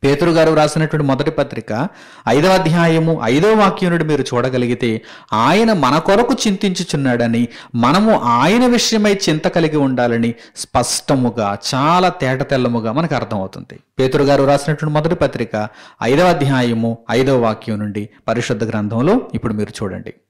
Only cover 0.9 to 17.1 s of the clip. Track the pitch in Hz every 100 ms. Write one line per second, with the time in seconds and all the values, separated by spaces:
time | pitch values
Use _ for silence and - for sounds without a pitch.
0.9 | 151 143 131 147 151 143 - - 107 160
1.9 | - - - - 123 170 190 170 170 170
2.9 | 160 160 160 113 131 196 220 196 - 185
3.9 | 170 160 147 131 123 127 127 123 120 123
4.9 | 110 - - - 107 120 180 226 208 131
5.9 | 170 - 202 240 269 226 190 202 180 175
6.9 | 156 135 120 120 117 120 - - 120 120
7.9 | 247 220 208 120 117 143 226 254 247 -
8.9 | 220 208 202 - 156 180 170 160 151 139
9.9 | 127 120 117 117 117 - - - 135 120
10.9 | - - 143 123 110 104 101 - 131 143
11.9 | 175 185 175 131 131 135 135 123 120 113
12.9 | 120 170 135 104 107 95 - 90 - _
13.9 | - 131 143 139 139 139 143 - 147 156
14.9 | 151 156 - 143 - 113 110 107 - -
15.9 | _ 113 139 180 165 139 135 123 117 117
16.9 | 117 -